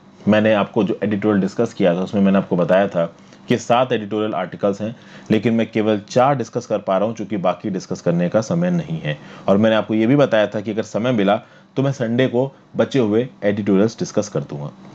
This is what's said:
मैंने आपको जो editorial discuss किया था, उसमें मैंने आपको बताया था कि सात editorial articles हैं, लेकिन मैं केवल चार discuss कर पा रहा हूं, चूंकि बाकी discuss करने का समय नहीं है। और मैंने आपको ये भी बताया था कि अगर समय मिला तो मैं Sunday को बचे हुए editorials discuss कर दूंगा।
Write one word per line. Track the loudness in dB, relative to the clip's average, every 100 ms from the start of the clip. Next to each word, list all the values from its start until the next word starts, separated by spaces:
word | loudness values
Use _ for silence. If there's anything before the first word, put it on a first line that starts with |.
| -20 -6 0
मैंने | 2 4
आपको | 2 2 0
जो | -2 -2
editorial | -2 0 0 2
discuss | 0 -2 -4
किया | 0 0 0
था, |
उसमें | -2 0
मैंने | 2 2
आपको | 0 0
बताया | 2 2 2
था | 0 -4 -6 -20 -12 -2
कि | -2
सात | 0 0 2
editorial | -2 -4 -4 -2
articles | -4 -6 -2 -2 -2
हैं, | -6 -10 -18 -12 -2
लेकिन | 0 2
मैं | 0 0
केवल | 0 0 0 0
चार | 2 2 2
discuss | -4 -8 -4
कर | -4
पा | -2 0
रहा | 0
हूं, | -4
चूंकि | -6 -4
बाकी | -2 -2 -4
discuss | -6 -6 -6
करने | -2 0 0
का | 0
समय | -2 -2 0
नहीं | -2 -4 -6
है। | -6 -8 -12 -8 0
और | 2
मैंने | 4 2
आपको | 0
ये | 0 2
भी | 4
बताया | 4 2 0
था | -2
कि | -6
अगर | -6
समय | -4 -4 -2
मिला | 2 2 0 -2 -20 -8 -4
तो |
मैं | -2
Sunday | -2 -2 0 0
को | 0 -2 -6 _ -2
बचे | 0 2
हुए | 2 2 -2 -4
editorials | -2 0 2 2 2 -2
discuss | -6 -4 -4
कर | -6
दूंगा। | -6 -8 -12 -14 -20